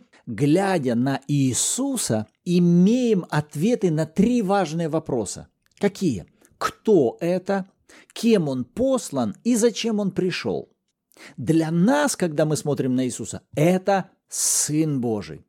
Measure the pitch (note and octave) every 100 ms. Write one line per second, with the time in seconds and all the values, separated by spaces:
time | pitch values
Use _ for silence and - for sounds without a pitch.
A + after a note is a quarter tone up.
0 | - _ - G#2 C#3+ E3 G3 F#3 B2+ A#2
1 | C3 C3+ - D3 C3+ A2+ - - C#4 C4
2 | - A2 G#2+ _ - F3+ F3 F3 F#3 B3
3 | A#3+ G3+ - D3+ D3 D3 F#3+ B3 F#3 D3+
4 | D#3 - A3 B3 F#3+ G3+ E3+ E3 E3 D#3
5 | D#3 C3+ G2+ - C#2+ _ _ _ G3+ G3
6 | F#3+ G#2 D2+ _ _ _ - - - G3
7 | A#2+ - E3+ F3+ F3+ G3 F#3+ _ _ -
8 | _ - A3+ G#3+ D3+ C3 B2 - C4 B3+
9 | - C3+ A2+ - A3+ A#3+ A#3 - A3+ G#3
10 | G3+ - F#3 - A#2 D2+ - _ _ _
11 | _ _ - - B2+ D#3+ D#3+ E3+ F#3+ C#4+
12 | D4 - F3 D3 D#3 D3+ D3+ C#3 C3+ B2+
13 | C3 - A2+ - - - D#3 F#3 F#3 G3
14 | - _ _ - - - - D3+ D#3+ C#3
15 | A#2+ G#2+ E2+ C#2+